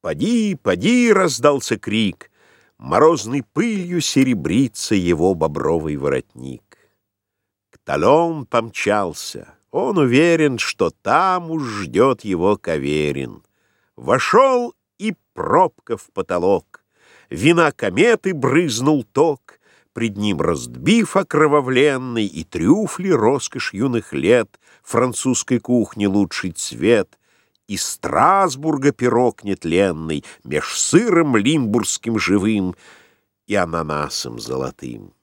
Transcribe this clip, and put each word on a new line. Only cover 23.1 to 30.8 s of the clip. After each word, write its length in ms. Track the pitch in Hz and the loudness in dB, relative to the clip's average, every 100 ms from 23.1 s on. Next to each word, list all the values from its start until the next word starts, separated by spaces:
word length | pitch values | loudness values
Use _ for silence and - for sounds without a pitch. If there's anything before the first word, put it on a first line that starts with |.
роскошь 640 | 147 107 135 - - - | 2 2 0 -4 -8 -8
юных 380 | 98 131 117 - | -4 -2 -2 -4
лет, 440 | 69 80 120 107 _ _ _ | -4 2 2 2 _ _ _
французской 760 | - 117 127 117 131 120 - 123 | -4 0 0 -2 -2 -2 -2 -4
кухни 480 | - 123 107 - 101 | 0 0 0 -2 0
лучший 460 | 98 98 - 92 | 2 0 -2 -8
цвет — 680 | - - 57 90 117 92 _ _ _ _ _ _ | -8 -12 -2 2 2 0 _ _ _ _ _ _
и 80 | 98 | -8
Страсбурга 1160 | - - - 78 143 196 190 131 156 151 139 | -8 -8 -4 2 2 4 0 -2 -4 0 0
пирог 520 | - 123 113 123 - | 0 0 2 0 -2
нетленный, 800 | 101 95 82 85 98 80 80 76 - - | -8 -6 -2 0 0 -2 -6 -6 -8 -20
меж 340 | - 76 - | -6 -4 -4
сыром 580 | - | -6